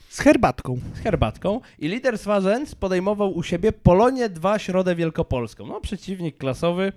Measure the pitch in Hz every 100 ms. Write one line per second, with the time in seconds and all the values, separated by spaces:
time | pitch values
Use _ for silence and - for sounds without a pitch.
0 | - - 269 302 185 - - 123 - -
1 | 233 160 117 - 185 226 - - 151 226
2 | 254 214 196 202 190 233 302 - 190 185
3 | 190 208 202 175 - 175 208 - - 180
4 | 240 262 233 165 185 214 - 185 185 170
5 | 165 160 160 127 113 - 104 - - 196
6 | - 185 165 - 131 123 170 175 190